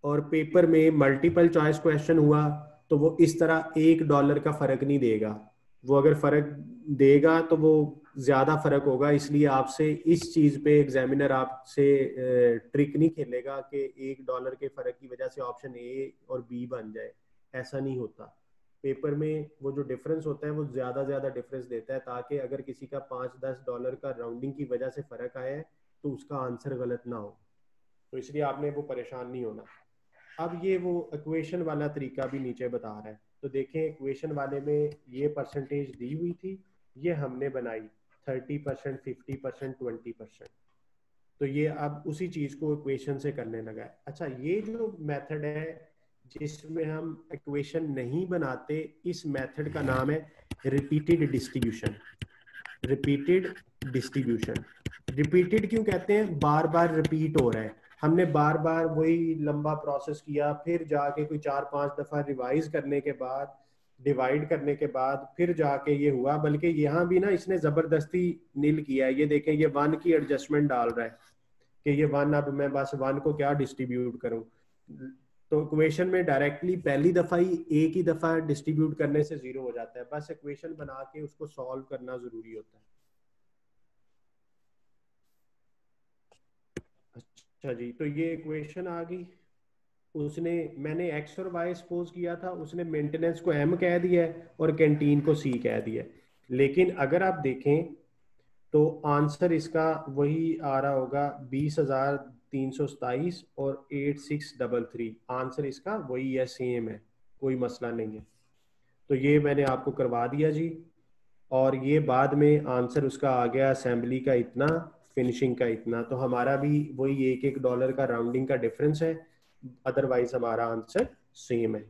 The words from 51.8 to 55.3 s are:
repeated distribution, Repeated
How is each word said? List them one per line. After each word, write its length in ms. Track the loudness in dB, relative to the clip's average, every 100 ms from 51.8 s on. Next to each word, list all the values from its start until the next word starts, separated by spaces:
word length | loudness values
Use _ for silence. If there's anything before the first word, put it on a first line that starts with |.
| -6 -6 -18 _ -14 _ -20 -20 -18 -10
repeated 600 | -2 0 2 0 2 2 2 -10 _ _ -4
distribution, 680 | -4 -2 -4 -2 -2 -2 -6 -10 -14 -16 -12 -8
Repeated 580 | -2 4